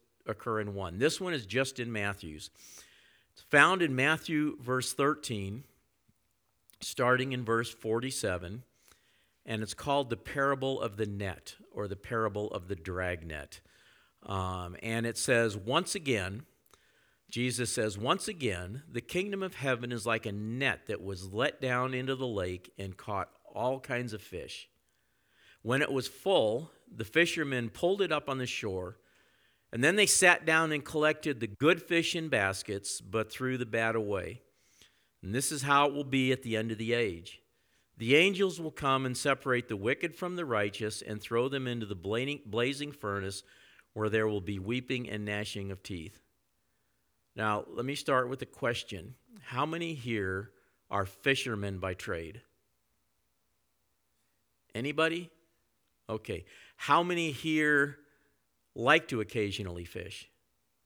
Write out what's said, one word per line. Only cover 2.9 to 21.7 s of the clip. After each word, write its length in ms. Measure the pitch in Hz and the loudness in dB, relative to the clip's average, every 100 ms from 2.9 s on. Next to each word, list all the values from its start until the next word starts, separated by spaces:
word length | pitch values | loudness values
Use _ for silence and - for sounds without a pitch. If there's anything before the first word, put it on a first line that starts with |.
| - _ _ _ | -20 _ _ _
It's 80 | - | -20
found 400 | - 147 156 185 | 2 8 8 8
in 120 | 165 | 2
Matthew 640 | 127 139 160 - 156 151 - | 2 2 2 0 0 0 -2
verse 320 | 123 127 123 | -2 -2 0
thirteen, 680 | - 143 151 - 110 98 110 139 _ _ _ _ _ _ _ _ _ _ - | 2 2 2 -4 -6 -6 -8 -12 _ _ _ _ _ _ _ _ _ _ -14
starting 500 | - - 123 127 131 | -8 0 4 4 2
in 140 | 127 | -2
verse 280 | 113 113 117 | 0 0 0
forty-seven, 920 | - 113 113 127 131 107 90 87 110 127 _ - _ _ _ _ _ | -4 -2 0 -2 -4 -2 -2 -4 -10 -14 _ -20 _ _ _ _ _
and 180 | - 110 | -6 -4
it's 120 | 107 | -4
called 360 | - 147 143 131 | -6 0 0 0
the 60 | 113 | -4
parable 640 | - 143 139 139 135 135 | -6 0 2 2 0 -2
of 160 | 113 101 | -4 -2
the 100 | 107 | -4
net, 500 | 101 98 85 - - - | -2 -4 -6 -12 -20 -14
or 140 | - 104 | -8 -6
the 100 | 98 | -6
parable 540 | - 117 110 101 104 | -4 0 0 0 -4
of 180 | 98 90 | -4 -6
the 80 | 95 | -6
dragnet. 840 | 87 90 90 87 82 78 69 - - - - _ _ _ | -4 -2 -2 -2 -4 -8 -10 -16 -20 -20 -20 _ _ _
Um, 520 | - 98 92 92 90 90 | -6 -2 -2 -2 -6 -8
and 220 | - 113 | -4 -2
it 140 | 117 117 | -2 -2
says, 380 | - 120 117 104 | 4 4 4 0
"Once 400 | 98 147 185 202 | 0 0 0 -4
again," 500 | 151 113 92 101 - _ _ _ _ _ _ _ - | 0 0 0 -6 -12 _ _ _ _ _ _ _ -8
Jesus 440 | - 127 123 120 | -2 0 0 -2
says, 260 | - 110 101 | 0 0 0
"Once 300 | 117 190 - | 0 0 -2
again, 560 | 185 123 87 90 117 - | -4 -2 -2 -6 -10 -8
the 120 | 120 | -8
kingdom 420 | - 170 202 196 | -4 -4 -2 -4
of 120 | 185 | -6
heaven 360 | - 135 123 120 | -4 -2 -2 -2
is 160 | 120 110 | -4 0
like 200 | 113 110 | 0 0
a 60 | |
net 540 | 101 107 120 135 92 - | -4 -4 -2 0 -2 -4
that 160 | 104 | -6
was 300 | 95 95 95 | -4 -8 -6
let 280 | 101 143 - | -2 -2 0
down 320 | 131 | -2